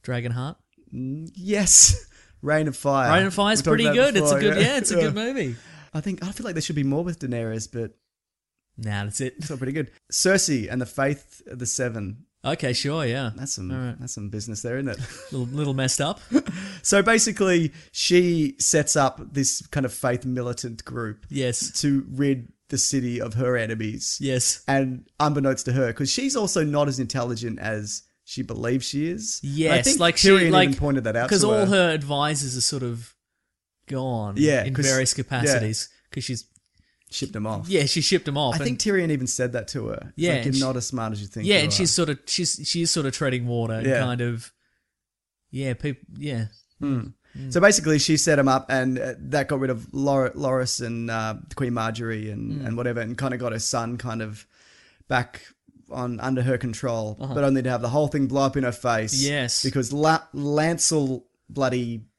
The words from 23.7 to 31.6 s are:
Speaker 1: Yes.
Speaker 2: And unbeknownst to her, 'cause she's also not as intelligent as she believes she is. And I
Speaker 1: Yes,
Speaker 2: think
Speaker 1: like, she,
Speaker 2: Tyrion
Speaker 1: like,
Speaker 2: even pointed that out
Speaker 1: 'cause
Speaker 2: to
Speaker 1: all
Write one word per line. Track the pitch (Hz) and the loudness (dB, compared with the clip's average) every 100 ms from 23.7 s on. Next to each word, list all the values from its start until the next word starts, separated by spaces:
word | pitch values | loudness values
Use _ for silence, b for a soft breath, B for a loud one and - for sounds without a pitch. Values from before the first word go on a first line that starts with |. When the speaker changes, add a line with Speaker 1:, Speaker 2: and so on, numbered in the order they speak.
| 113 107 113 - - | -4 -4 -6 -8 -4
Speaker 1:
Yes. | 139 127 - - - | -2 0 0 -2 0
Speaker 2:
And | 139 135 127 - _ | 0 0 -4 -12 _
unbeknownst | 151 143 135 131 - | 0 2 0 0 0
to | |
her, | 127 123 | 0 0
'cause | 113 - | 0 -2
she's | - 269 269 | 0 -2 -2
also | 202 180 | 0 0
not | 151 147 143 | 0 2 0
as | 131 | 0
intelligent | 117 139 123 113 117 110 | -4 -2 -4 -4 -6 -6
as | 107 107 104 - _ _ | -6 -6 -6 -10 _ _
she | - - | -14 -8
believes | 127 113 117 131 - | -6 -4 -2 -2 -2
she | 139 160 | -4 -4
is. | 196 220 - | -4 -6 -6
And | 139 | -6
I | 143 | 0
Speaker 1:
Yes, | 160 135 120 | 2 4 4
Speaker 2:
think | - | 4
Speaker 1:
like, | 170 165 | 4 6
she, | 190 | 8
Speaker 2:
Tyrion | 196 170 | 8 8
Speaker 1:
like, | 180 180 | 6 6
Speaker 2:
even | 135 | 4
pointed | 143 135 | 2 2
that | 113 113 | 0 0
out | 123 | 2
Speaker 1:
'cause | 202 | 4
Speaker 2:
to | - | 6
Speaker 1:
all | 214 | 4